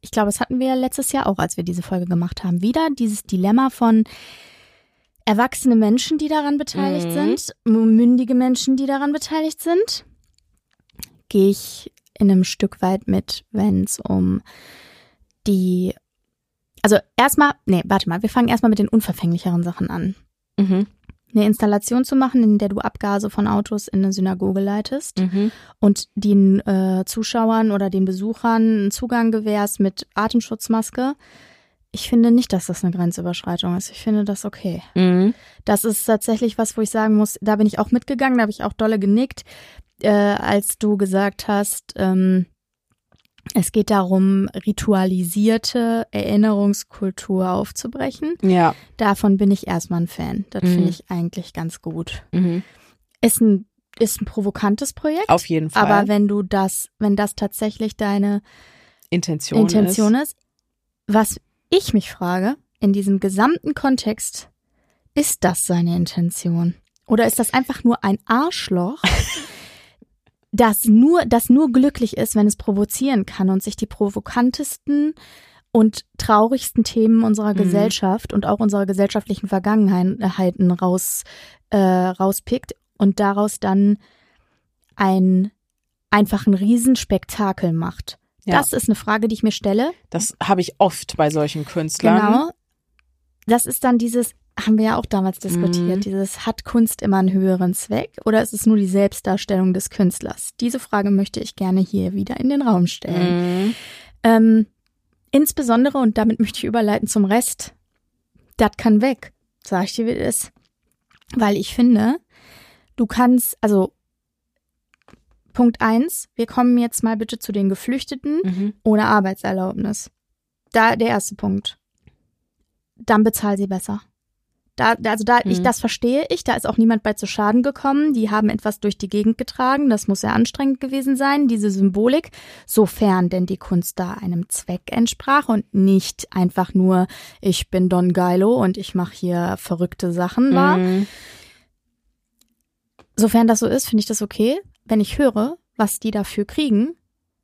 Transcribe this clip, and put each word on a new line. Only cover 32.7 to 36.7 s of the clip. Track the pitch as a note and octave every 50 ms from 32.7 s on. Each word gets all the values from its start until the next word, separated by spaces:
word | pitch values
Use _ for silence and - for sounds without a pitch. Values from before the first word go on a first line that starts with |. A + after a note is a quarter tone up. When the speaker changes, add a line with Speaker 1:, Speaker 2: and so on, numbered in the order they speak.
| F3 - -
Speaker 1:
eine | F3+ F3
Grenzüberschreitung | F#3 F3 F3 E3+ - E3+ F3 F3 - - - F3 E3+ - F#3 -
ist. | F#3 - -
Ich | - -
finde | - A3+ G#3+ G#3+ G#3
das | G3+ G3+ - -
okay. | G#3 - - - G3 E3+ F3 - - _
Speaker 2:
Mhm. | F3+ F#3 F3+ F3+ F3+ F#3 G#3 A#3 - - - _ _ -
Speaker 1:
Das | - G#3+ G3+ -
ist | A3+ G#3+ - -
tatsächlich | - A3+ G#3+ - - A3+ A3 B3 A3+ G#3 -
was, | A3+ G#3+